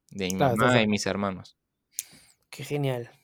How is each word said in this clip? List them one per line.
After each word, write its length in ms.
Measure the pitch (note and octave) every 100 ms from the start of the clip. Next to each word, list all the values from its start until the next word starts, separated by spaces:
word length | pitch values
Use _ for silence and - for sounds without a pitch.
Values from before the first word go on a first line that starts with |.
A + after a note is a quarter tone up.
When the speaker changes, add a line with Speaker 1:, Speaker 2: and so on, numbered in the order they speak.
| _
Speaker 1:
de 160 | G2 F#2
mi 100 | F#2+
Speaker 2:
Claro, 160 | C#3
estás 180 | A2+ A#2+
Speaker 1:
mamá 100 | B2
y 60 | G#2+
Speaker 2:
cerca. 0 |
Speaker 1:
mis 180 | G2+ G2
hermanos. 520 | G2 G2+ F#2 - _ _ _ _ - - - _ _ -
Speaker 2:
Qué 140 | -
genial, 460 | C3+ D3 C#3 B2 A#2+ -